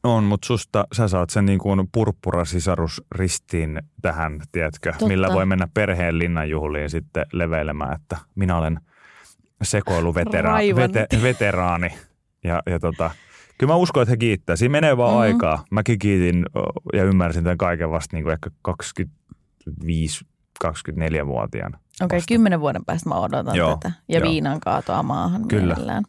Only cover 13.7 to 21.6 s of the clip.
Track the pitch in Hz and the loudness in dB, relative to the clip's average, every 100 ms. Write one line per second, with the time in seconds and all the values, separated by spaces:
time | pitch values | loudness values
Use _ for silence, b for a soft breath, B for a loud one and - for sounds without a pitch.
13.7 | 165 180 139 117 120 117 98 - 82 147 | 4 4 2 2 2 2 0 0 2 2
14.7 | 147 156 127 120 113 113 - 82 76 - | 4 4 4 4 4 4 4 2 0 -2
15.7 | 101 107 110 104 95 90 87 85 - 50 | -2 0 2 2 4 4 2 0 -2 -4
16.7 | - - - 95 95 85 82 82 87 90 | -6 -4 2 4 4 2 2 0 0 0
17.7 | 85 82 82 - 82 76 80 - - - | 0 -2 -2 -4 -4 -2 -4 -6 -8 -6
18.7 | 82 - - 85 _ _ - _ _ - | -6 -8 -8 -8 _ _ -20 _ _ -14
19.7 | 78 82 82 80 - - _ _ - 82 | -8 -4 -2 -2 -6 -14 _ _ -6 -6
20.7 | 80 - 85 80 78 71 62 52 55 | -4 -8 -4 -2 -2 -2 -4 -6 -6